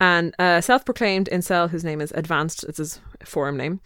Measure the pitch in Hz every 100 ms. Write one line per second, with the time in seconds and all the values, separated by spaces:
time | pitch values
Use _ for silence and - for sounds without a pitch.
0 | 185 175 170 - 180 175 170 254 - 233
1 | 214 190 190 180 175 180 170 165 165 151
2 | 151 - 160 156 156 - - 156 151 -
3 | - - - 156 143 139 151 190